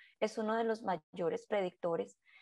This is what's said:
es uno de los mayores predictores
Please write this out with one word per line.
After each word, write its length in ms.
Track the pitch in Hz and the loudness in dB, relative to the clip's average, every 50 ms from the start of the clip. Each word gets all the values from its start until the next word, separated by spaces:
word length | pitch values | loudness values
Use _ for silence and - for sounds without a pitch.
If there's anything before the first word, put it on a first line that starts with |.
| - - _ - | -20 -14 _ -2
es 180 | 220 214 214 - | -2 -2 0 -2
uno 180 | 220 214 220 | -2 0 2
de 80 | 226 233 | 2 2
los 180 | 226 220 220 240 | 0 0 -2 0
mayores 640 | 202 185 170 - _ - 180 180 165 - 160 - | -2 -2 -2 -4 _ -6 -2 0 0 0 -2 -2
predictores 720 | - - 208 190 180 - - - 175 165 170 202 - - _ _ - - - | 0 0 0 0 0 -2 -2 -2 0 0 0 -2 -4 -8 _ _ -20 -20 -20